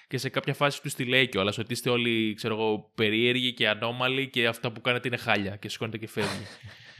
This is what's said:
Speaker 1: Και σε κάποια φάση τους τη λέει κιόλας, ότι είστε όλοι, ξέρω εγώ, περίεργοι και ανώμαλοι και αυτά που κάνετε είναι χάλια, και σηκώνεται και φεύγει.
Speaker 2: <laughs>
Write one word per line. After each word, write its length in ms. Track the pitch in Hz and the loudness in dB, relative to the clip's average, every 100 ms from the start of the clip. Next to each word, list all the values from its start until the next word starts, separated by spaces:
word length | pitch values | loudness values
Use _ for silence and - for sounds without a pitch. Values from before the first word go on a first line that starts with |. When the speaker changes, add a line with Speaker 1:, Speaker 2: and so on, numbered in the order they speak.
| _ | _
Speaker 1:
Και 100 | 131 | -4
σε 120 | 131 | -2
κάποια 240 | 135 147 | -2 -2
φάση 280 | 135 143 - | 0 0 0
τους 120 | 147 | -6
τη 120 | - 123 | -4 2
λέει 240 | 127 131 | 4 4
κιόλας, 280 | 98 101 110 | 4 2 0
ότι 160 | 110 | -4
είστε 160 | 117 127 | -2 0
όλοι, 440 | 120 120 113 110 | 2 2 2 0
ξέρω 200 | 104 117 | -2 -4
εγώ, 380 | 107 110 107 - - | 0 0 0 -4 0
περίεργοι 580 | 107 113 120 127 123 | 2 4 4 2 0
και 160 | 120 110 | 2 2
ανώμαλοι 600 | 107 117 123 127 131 131 | 2 -2 -2 0 0 0
και 180 | 123 117 | 2 2
αυτά 240 | 113 123 | 0 -4
που 100 | 107 | -2
κάνετε 260 | 131 123 131 | 0 0 0
είναι 100 | 120 | -2
χάλια, 380 | 120 104 98 104 | 0 0 0 -6
και 140 | 104 | -10
σηκώνεται 280 | - 113 107 | -6 -6 -6
και 100 | 107 | -6
φεύγει. 380 | 110 101 98 101 | -2 -2 -4 -10
Speaker 2:
<laughs> 40 | - 104 - - - | -16 -18 -20 -20 -20